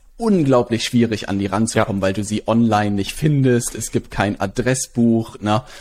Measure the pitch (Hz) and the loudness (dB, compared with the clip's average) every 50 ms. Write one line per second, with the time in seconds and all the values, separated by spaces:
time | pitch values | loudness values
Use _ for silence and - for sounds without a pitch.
0 | - - - - 226 220 202 180 151 135 131 123 117 - 113 107 - - - 120 | -20 -20 -12 -4 0 2 2 4 4 4 4 4 4 2 -2 -4 -2 0 2 2
1 | 117 113 110 101 - - 98 98 98 95 95 104 113 110 - 117 107 110 98 98 | 2 2 0 -4 -4 -4 -4 -2 -2 -2 0 0 0 0 0 0 0 0 -2 -2
2 | 95 95 95 107 101 101 107 110 - - 113 117 120 113 107 107 107 104 101 98 | -2 -2 -2 -2 -4 -4 -4 -4 -2 0 2 2 2 2 2 2 0 0 -2 -2
3 | 98 - - - 151 156 147 139 131 131 123 117 120 - - - - - - 120 | -4 -6 -6 -2 -2 0 2 2 4 4 2 2 0 -2 -6 -8 -8 -6 -4 -4
4 | - - - - 98 104 101 - 98 98 - - 117 127 131 131 - - - 120 | -6 -4 -4 -2 -2 -2 -2 -2 -4 -4 -4 -2 -2 0 -2 -2 -4 -4 -2 2
5 | 117 117 113 113 110 - - - 98 104 104 107 - - - - | 2 4 2 2 0 -4 -8 -6 -2 -2 0 0 -2 -6 -10 -4